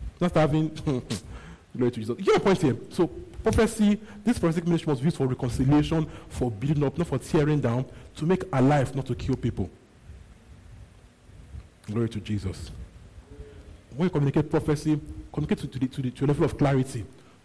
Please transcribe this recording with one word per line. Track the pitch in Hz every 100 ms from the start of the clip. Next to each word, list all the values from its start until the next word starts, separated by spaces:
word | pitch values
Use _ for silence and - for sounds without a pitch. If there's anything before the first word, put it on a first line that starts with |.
| - -
Not | 175
having | 165 156 156 156
<laughs> | - 156 127 - 104 - - - - - -
glory | 120
to | 117
Jesus. | 107 120
You | 190
get | 427
my |
point | 202 190
here. | 160 113 -
So | - 165
prophecy, | - - - 220 233 220 226 208 208 - -
this | 226 240
prophetic | 170 160 170
ministry | 170 156
was | 131
used | 151 -
for | 131
reconciliation, | 127 123 113 131 147 147 160 156 - -
for | - 123
building | 101 139 147 139
up, | 165
not | 170
for | 131
tearing | - 165 147 151
down, | 120 123 135 - - -
to | 156
make | 185 -
alive, | 135 131 147 120 139
not | 131
to | 120
kill | - 127
people. | 117 107 92 - - - - - - - - - - - - - - _ - - - - - _ -
Glory | 107 113
to | 107
Jesus. | - 104 95 82 87 - - - - - - - - - - - - 123
When | 180
you |
communicate | 147 139 160 147
prophecy, | 156 156 147 156 147 - - -
communicate | - - 208
to, | 143
to | 123
the, | 127
to | -
the, | 127
to | - 139
a |
level | 143 147
of | -
clarity. | 143 135 131 117 95 - - -